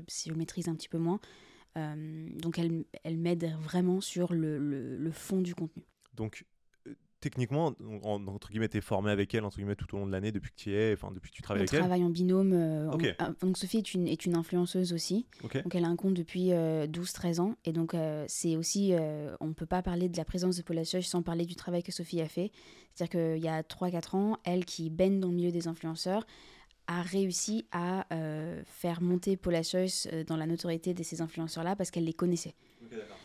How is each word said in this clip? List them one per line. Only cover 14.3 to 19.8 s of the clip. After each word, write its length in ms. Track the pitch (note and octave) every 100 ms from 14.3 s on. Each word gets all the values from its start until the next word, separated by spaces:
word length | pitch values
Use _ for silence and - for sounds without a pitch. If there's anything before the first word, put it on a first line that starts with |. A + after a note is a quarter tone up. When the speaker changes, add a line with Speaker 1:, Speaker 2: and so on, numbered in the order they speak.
| E3+
Speaker 1:
influenceuse 560 | E3 F3+ F3+ F#3 F3+
aussi. 340 | E3+ - F#3+ B3 -
Speaker 2:
Ok. 220 | A#2 C3+
Speaker 1:
Donc 100 | F3
elle 100 | F3+
a 40 | E3+
un 80 | E3+
compte 180 | F#3+
depuis, 380 | F#3 D#3+ F3+ F#3
euh, 340 | F3 E3 D#3+ D3+
douze, 260 | D#3+ F3+
treize 280 | - F3 E3+
ans, 160 | F#3 A#3
et 80 | -
donc, 220 | E3 E3
euh, 300 | E3+ D#3+ D3+ D3
c'est 280 | - E3+ D#3+
aussi, 360 | E3 G3 G3+
euh, 420 | F3 D#3 D3+ D3 -
on 120 | D#3
peut 140 | D#3+ D#3+
pas 160 | F3+